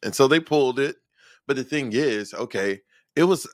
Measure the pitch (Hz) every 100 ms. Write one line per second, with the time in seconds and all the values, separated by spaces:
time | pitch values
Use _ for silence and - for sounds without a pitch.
0 | 110 - 135 160 160 151 131 123 143 -
1 | _ _ _ _ - 127 131 151 127 113
2 | 147 107 101 - 120 107 98 98 _ _
3 | _ - 175 190 -